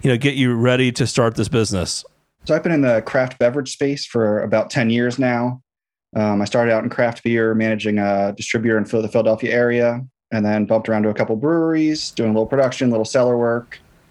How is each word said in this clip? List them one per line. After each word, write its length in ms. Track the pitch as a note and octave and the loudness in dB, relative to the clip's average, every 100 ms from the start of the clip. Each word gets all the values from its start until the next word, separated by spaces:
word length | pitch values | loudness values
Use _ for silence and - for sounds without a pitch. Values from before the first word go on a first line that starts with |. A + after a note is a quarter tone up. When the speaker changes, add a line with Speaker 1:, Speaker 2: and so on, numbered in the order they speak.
Speaker 1:
you 80 | D3 | 0
know, 80 | A#2+ | 2
get 160 | C#3 | 0
you 220 | C#3 B2+ A#2 | 0 0 2
ready 360 | B2 B2+ B2+ | 2 4 2
to 120 | A#2+ A#2+ | 0 -2
start 300 | - A#2 A2+ | 2 0 0
this 120 | G#2 | 0
business? 560 | A2+ G#2 G2 E2 - - _ _ _ - | 0 0 -2 -4 -6 -12 _ _ _ -2
Speaker 2:
So 80 | D#3 | 0
I've 80 | |
been 80 | F#3+ | 2
in 80 | D#3 | 2
the 200 | C3+ A2+ | 2 2
craft 340 | - C3+ B2+ - | 0 0 -2 0
beverage 320 | A#2+ C#3+ C3 | 0 0 -6
space 340 | - C#3 C#3+ - | -4 -2 -2 -4
for 360 | A#2+ A2 G#2+ | 0 0 0
about 280 | G#2 G#2+ G2+ | 0 0 0
ten 180 | - A2+ | 0 0
years 280 | A#2 B2 A#2+ | 2 0 0
now. 420 | B2+ A#2+ B2 B2+ _ _ _ _ _ A2 | 0 0 -2 -6 _ _ _ _ _ -2
Um, 260 | G#2+ G2+ | 0 0
I 40 | G2+ | 0
started 280 | B2 A#2 | 0 2
out 100 | A2+ | 2
in 60 | A#2+ | 0
craft 340 | - A#2+ A#2 | 0 -2 -2
beer, 300 | A#2 A#2 A2+ | -2 0 2
managing 460 | A2 A2 A2 G#2+ G#2 | 0 0 -2 -2 0
a 340 | G2+ G2 G2+ G#2 | 0 0 -2 -4
distributor 420 | - A#2 A2+ A2 | -6 -2 0 0
in 60 | G2+ | 0
Phil-, 160 | A2+ | -2
the 40 | A2 | 0
Philadelphia 440 | A#2 A2 A2 A#2+ | 0 2 0 0
area, 480 | A#2+ A#2+ A#2+ A#2+ A#2+ C3 _ _ | 0 2 2 0 -2 -8 _ _
and 120 | A2+ G#2 | -2 0
then 200 | G#2+ G#2 | 0 0
bumped 240 | A2+ A2+ | 0 0
around 140 | A2 | 0
to 60 | G#2+ | 0
a 40 | |
couple 220 | G#2 G#2+ A2+ | 0 -2 -2
breweries, 720 | C#3+ E3 D#3+ D#3+ D#3 D#3 - | 0 0 0 0 0 -2 -6
doing 200 | - A2+ | -4 0
a 20 | |
little 140 | G#2+ A2+ | 0 0
production, 420 | C3+ C3 - B2+ | 2 0 0 0
little 160 | A2+ A2 | 0 0
cellar 320 | C3 B2 A#2+ | 2 2 2
work, 420 | A#2+ A#2+ A#2+ - _ _ _ | 0 -2 -6 -18 _ _ _